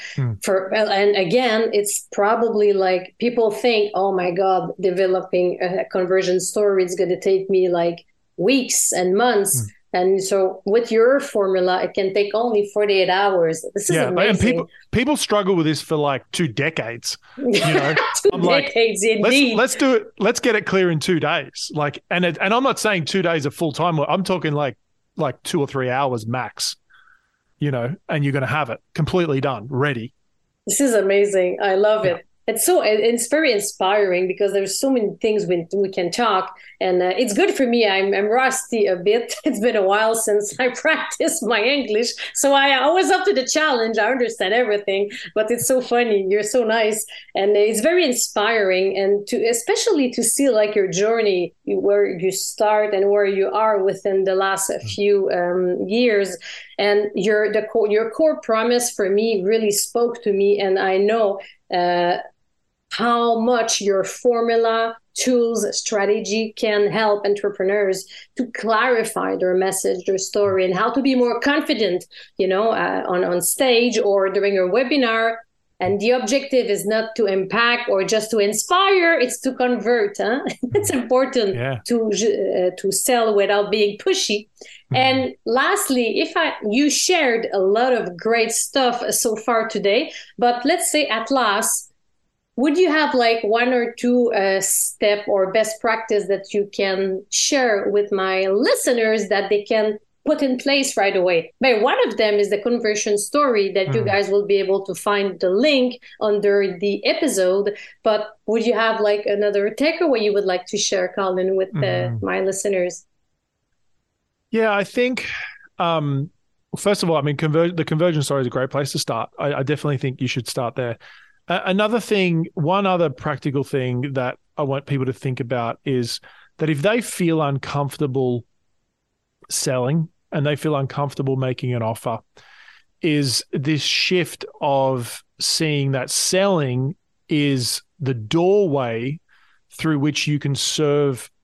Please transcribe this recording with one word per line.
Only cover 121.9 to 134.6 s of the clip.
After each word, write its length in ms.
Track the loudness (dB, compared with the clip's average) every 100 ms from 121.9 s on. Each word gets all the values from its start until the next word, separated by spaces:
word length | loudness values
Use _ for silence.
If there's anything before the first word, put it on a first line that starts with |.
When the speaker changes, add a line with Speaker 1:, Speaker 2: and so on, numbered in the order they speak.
| -2
Speaker 1:
thing, 480 | 0 0 2 0 -2
one 320 | -4 0 0 2
other 240 | 0 0
practical 540 | -2 -6 -4 -4 -4
thing 500 | -2 -2 -2 -4 -4
that 240 | -4 -4 -8 _ -6
I 60 |
want 220 | -4 -4 -4
people 200 | -4 -2
to 80 |
think 260 | -4 -6 -6
about 400 | -4 -2 -4 -6 -4
is 340 | -2 -2 -8 -14 -20 _ -6
that 120 | -2
if 120 | 0
they 200 | 0 0
feel 400 | -2 -2 0 0
uncomfortable 1040 | 0 -2 -4 -4 -4 -4 -4 -2 -2 -2 -8 _ _ _ _ _ _ _ _ _ _
selling 600 | -6 -2 -2 0 0 -2 _ _
and 140 | -2 -2
they 100 | -2
feel 200 | -2 -2
uncomfortable 600 | -2 -4 -6 -4 -4 -2
making 380 | -4 -4 -4
an 80 | -2
offer, 380 | -4 -4 -6 -8 -12 -20 -20 -20 -20 -20 _ _
is 420 | 0 0 0 -4 -4
this 300 | -6 -2 -2
shift 640 | -2 -2 0 0 -2 -8 -16 -6